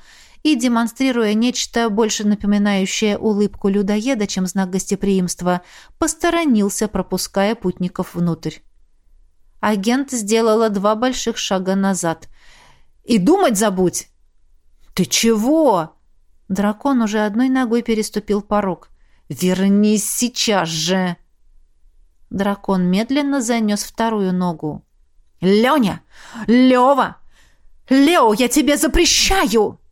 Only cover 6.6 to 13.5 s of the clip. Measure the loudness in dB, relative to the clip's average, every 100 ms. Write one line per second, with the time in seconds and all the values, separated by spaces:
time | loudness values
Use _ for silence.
6.6 | 0 -2 -4 -4 -4 -6 -4 -2 0 -2
7.6 | -4 -4 -6 -6 -8 -4 -4 -4 -6 -10
8.6 | -16 _ _ _ _ -20 _ _ _ _
9.6 | -2 -2 0 -2 -2 -6 0 2 2 2
10.6 | 2 0 0 0 -2 -2 -6 -6 -4 -2
11.6 | 0 0 0 0 -2 -4 -10 -20 -20 -20
12.6 | -20 -20 _ _ 0 2 4 4 2